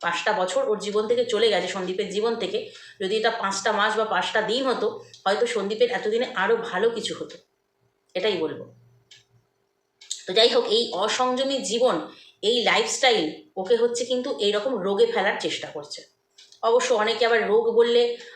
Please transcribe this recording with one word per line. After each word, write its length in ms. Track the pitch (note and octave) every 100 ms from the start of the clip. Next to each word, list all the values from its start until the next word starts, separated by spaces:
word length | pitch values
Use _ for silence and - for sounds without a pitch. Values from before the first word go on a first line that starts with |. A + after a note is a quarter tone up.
পাঁচটা 320 | F3 E3 G#3+
বছর 360 | F#3+ F#3 C4+ A#3+
ওর 100 | G#3
জীবন 300 | G3 G#3 A3
থেকে 160 | A#3+
চলে 240 | A#3 G#3 A3+
গেছে, 200 | F#3+ F3+
সন্দীপের 420 | F#3+ F3+ F#3 F#3+
জীবন 260 | F#3+ A#3 A3
থেকে। 340 | F#3 - - - - -
যদি 160 | F#3+ A3
এটা 140 | F3+
পাঁচটা 420 | - G3 - A3+
মাস 240 | G3 G#3+ G#3+
বা 80 |
পাঁচটা 380 | G#3 F3+ F3+ A3
দিন 240 | G3 A#3+ C4
হতো, 380 | G3 G#3+ - - - F#3+
হয়তো 200 | G#3+ A#3+
সন্দীপের 440 | A3 G3 G#3+ A#3+
এতদিনে 360 | A#3 G#3+ A#3 B3
আরও 220 | F#3 G3 A3+
ভালো 340 | A3+ F#3 A#3
কিছু 240 | A3+ - D#3
হতো, 180 | D3+ - _ _ _ _ _ _ _
এটাই 220 | F#3 G#3+ F3+
বলবো। 360 | D3+ C3+ - - _ _ _ - _ _ _ _ _ _ _ _ - - -
তো 60 |
যাই 160 | F#3 A#3
হোক, 160 | A#3 -
এই 260 | A3 A#3+
অসংযমী 640 | F3+ G#3 - B3+ B3+ C4+ C4+
জীবন, 500 | F#3 A3+ B3 F3 - - - _
এই 220 | G3+ A#3+
লাইফস্টাইল 640 | G#3 F#3 A3+ - C4 G#3+ D#3 - - -
ওকে 200 | F#3 A#3
হচ্ছে 280 | A#3+ A#3+
কিন্তু 340 | - B3 C4+ -
এইরকম 360 | G3+ G#3 C4
রোগে 320 | A#3 F#3+ G3+ A#3
ফেলার 280 | G#3+ G3 -
চেষ্টা 280 | E3 - D3
করছে। 340 | D3+ C#3+ - - _ _ _ - _
অবশ্য 320 | A3+ B3 B3+
অনেকে 320 | A3+ G#3+ A3 A#3
আবার 220 | A3+ G3
রোগ 220 | A3 A3+
বললে, 460 | A3+ A#3+ A#3+ A#3+ A#3+ -